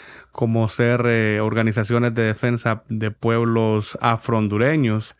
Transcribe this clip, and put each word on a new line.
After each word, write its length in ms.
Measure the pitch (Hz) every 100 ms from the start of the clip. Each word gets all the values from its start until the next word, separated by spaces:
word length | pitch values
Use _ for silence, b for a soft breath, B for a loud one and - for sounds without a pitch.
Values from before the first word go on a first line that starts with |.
| B B B
como 360 | - 117 113 110
ser, 380 | - 120 123 120
eh, 340 | 113 110 107
organizaciones 760 | 107 110 110 110 107 117 120 117
de 80 |
defensa 600 | 110 107 123 120 120 110 -
de 220 | 107 110
pueblos 840 | - 113 117 117 113 110 107 104 -
afrohondureños, 1120 | 120 113 - 113 104 104 127 156 120 107 - -